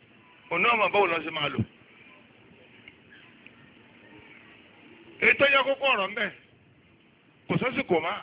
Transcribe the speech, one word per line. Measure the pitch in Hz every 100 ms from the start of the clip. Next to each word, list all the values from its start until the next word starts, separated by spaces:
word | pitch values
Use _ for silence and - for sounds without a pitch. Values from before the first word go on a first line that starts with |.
| _ - - - -
Òun | 170
náà | 220 233
mọ̀ | 185
báwo | 202 185
lọ | 165
ṣe | 156
máa | 160 143
lò. | 135 - - - - - - - - - - - - - - - - - - - - - - - - - - - - - - - - - - - -
Èyí | 220
tó | 247 277
yẹ | 277
kókó | 262 269 269
ọ̀rọ̀ | 226 190
ńbẹ̀, | 220 202 - _ _ _ _ _ _ _ _ _ _ -
kò | 170
sásìkò | 240 262 - 170
má, | 165 196